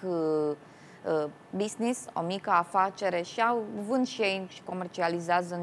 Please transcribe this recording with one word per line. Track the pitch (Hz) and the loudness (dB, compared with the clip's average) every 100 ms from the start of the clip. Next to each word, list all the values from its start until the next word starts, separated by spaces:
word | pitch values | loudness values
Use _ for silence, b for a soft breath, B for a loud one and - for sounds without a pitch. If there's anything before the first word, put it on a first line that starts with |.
| 185 | -4
uh, | 170 156 156 151 147 B B B B - 156 151 151 - | 0 2 2 0 -2 B B B B -2 0 -2 -6 -8
business, | 185 208 - 233 254 - | -4 -2 0 -2 -2 -6
o | - | -6
mică | 170 196 214 | -4 -4 2
afacere | 180 170 196 190 196 196 175 | 2 4 2 2 2 0 0
și | 175 - | -2 0
au, | 226 240 214 214 202 | 2 2 -2 -6 -2
vând | 254 254 | 0 0
și | - | 0
ei | 208 190 185 | 0 0 -4
și | - | -10
comercializează | - 185 180 - 170 170 170 175 175 175 | -8 -6 -4 0 0 0 2 2 2 -2